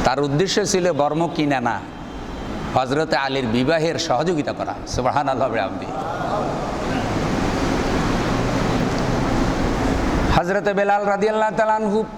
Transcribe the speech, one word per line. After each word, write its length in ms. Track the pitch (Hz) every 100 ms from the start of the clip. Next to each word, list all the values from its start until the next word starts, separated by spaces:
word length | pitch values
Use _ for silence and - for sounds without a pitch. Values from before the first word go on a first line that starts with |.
তার 160 | - 131
উদ্দেশ্য 460 | 143 143 190 185 202
ছিল 280 | 190 180
বর্ম 360 | 147 143 151 165 -
কিনে 240 | 147 135
না, 200 | 120 104 92 - - - - - - - -
হজরতে 440 | 127 131 143 160 156
আলীর 280 | 139 135 120
বিবাহের 540 | 117 127 160 165 135
সহযোগিতা 540 | - 123 160 170 117
করা। 200 | 107 95 101 -
সুবহানাল্লাহ 640 | - 123 117 143 131 127
বিহামদি। 360 | 113 95 95 92 - - - - - - - - - - 269 - - - - 90 - - - - - - - - - - - - 123 - - - - 127 135 - - 131 131 - - - 151 - -
হজরতে 380 | 175 196 202
বেলাল 320 | 196 202 202 202
রাদিয়াল্লাহু 480 | 196 214 214 214 208
তাআলা 160 | 220
আনহু 300 | 220 214 208 220